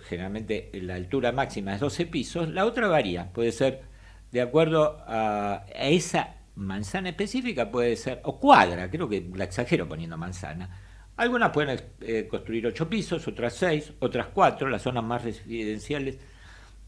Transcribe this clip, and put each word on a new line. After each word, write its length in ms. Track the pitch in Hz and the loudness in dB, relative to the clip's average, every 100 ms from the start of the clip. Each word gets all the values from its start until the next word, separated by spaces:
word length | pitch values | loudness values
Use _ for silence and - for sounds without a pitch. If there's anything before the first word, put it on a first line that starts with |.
| - | -6
generalmente 640 | 87 92 104 95 107 - | -6 -4 -6 -4 -4 -6
la 220 | 98 90 90 | -8 -6 -6
altura 380 | 90 139 120 | -4 0 0
máxima 420 | 123 131 - 98 98 | 0 -2 -2 -4 -2
es 60 | |
doce 240 | 143 - 170 | -2 -2 -2
pisos, 420 | 170 - 170 160 | -2 -4 -2 -2
la 180 | 165 208 | 0 0
otra 220 | 233 214 | 2 4
varía. 460 | 156 107 87 87 | 4 4 -2 -4
Puede 180 | 104 117 | -2 0
ser, 300 | - 135 131 - - - - - | 2 0 0 -10 -20 -20 -20 -6
de 100 | 120 | -2
acuerdo 600 | 123 147 160 160 151 - - | 2 4 6 6 4 2 -4
a, 600 | 113 110 104 101 101 - - | 0 2 2 0 -2 -6 -2
a 140 | 135 | 4
esa 480 | 175 156 170 - - - - | 4 4 -2 -2 -8 -16 -8
manzana 540 | 98 95 107 190 185 | -6 -4 -4 -4 -4
específica, 600 | 170 208 262 247 151 110 | -4 -4 -2 -2 -2 0
puede 280 | 120 120 110 | 2 2 2
ser, 240 | - 123 | -2 -6
o 160 | - - | -6 2
cuadra, 500 | 269 269 92 87 92 | 8 10 8 2 -4
creo 200 | 156 156 | -4 -2
que 200 | 101 87 92 | -2 -4 -4
la 80 | |
exagero 460 | 90 - 123 156 82 | -4 -2 0 0 0
poniendo 280 | 78 82 82 | -6 -8 -8
manzana. 680 | 85 90 76 80 92 - - - - - | -8 -8 -10 -10 -10 -14 -18 -20 -12 -2
Algunas 320 | 240 240 208 | 0 4 2
pueden, 320 | 147 147 123 - - | 4 0 0 -6 -10
eh, 280 | 107 113 98 | -2 -2 -2
construir 360 | 101 - 113 113 | -6 -4 -2 -2
ocho 240 | 117 165 | -2 -2
pisos, 380 | 220 170 165 - | -2 -2 -4 -4
otras 280 | 107 117 - | -4 -4 0
seis, 360 | 185 151 - - | 0 0 -2 -4
otras 280 | 127 123 110 | -2 -2 -2
cuatro, 420 | - 165 110 135 | 4 4 4 0
las 140 | 110 | -2
zonas 200 | 131 123 | -2 -2
más 180 | 113 120 117 | -2 -2 -4
residenciales, 920 | 98 87 117 107 107 - 147 135 131 - - - - - - | -8 -8 -6 -4 -4 -4 -4 -4 -8 -14 -20 -20 -20 -20 -20